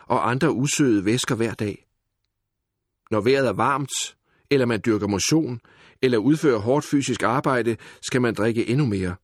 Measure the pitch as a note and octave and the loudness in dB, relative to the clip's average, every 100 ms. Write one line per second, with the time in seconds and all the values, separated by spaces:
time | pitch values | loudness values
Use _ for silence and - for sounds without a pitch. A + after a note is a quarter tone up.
0 | - A#2+ G#2+ B2+ D#3 G#2 C#3+ - C#3 G#2 | -4 -2 0 0 0 0 0 2 2 2
1 | F#2+ B2 - A#2 A2+ - G#2 - _ _ | 2 -2 -2 -2 -2 -4 -6 -8 _ _
2 | _ _ _ _ _ _ _ _ _ _ | _ _ _ _ _ _ _ _ _ _
3 | - G#2+ G#2 C#3 B2+ G2 A#2+ C#3 C#3 - | -4 -2 2 2 2 0 0 -2 -4 -8
4 | - - _ _ - C#3+ A#2+ A2 A#2 G#2+ | -10 -14 _ _ -2 0 2 0 0 0
5 | G2+ G2 - D#3 C3+ A#2+ - _ - _ | 0 0 0 0 0 -6 -14 _ -20 _
6 | C3 A#2 A2+ D#3 D#3 A2+ G#2+ D3 - C#3+ | 0 2 2 2 2 2 2 0 0 -2
7 | C3 A#2 G2 C3 C#3+ B2+ A#2 A2 - - | -2 -2 -2 0 0 0 0 -4 -8 -16
8 | - B2+ A#2+ G2+ A2 A2+ - C3 C3+ G2 | -4 0 0 0 0 0 0 0 0 0
9 | F#2 F2+ | -2 -6